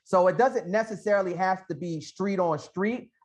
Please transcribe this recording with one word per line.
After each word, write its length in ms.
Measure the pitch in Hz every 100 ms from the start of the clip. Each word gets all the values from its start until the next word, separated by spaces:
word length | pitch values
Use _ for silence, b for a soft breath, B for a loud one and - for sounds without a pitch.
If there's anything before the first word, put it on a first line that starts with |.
So 240 | - 185 180
it 100 | 165
doesn't 300 | 262 233 170
necessarily 680 | 208 220 202 208 202 185
have 320 | 175 185 190 -
to 80 |
be 260 | 151 175 160
street 380 | - - 196 190
on 220 | 170 147
street. 500 | - 180 208 247 - _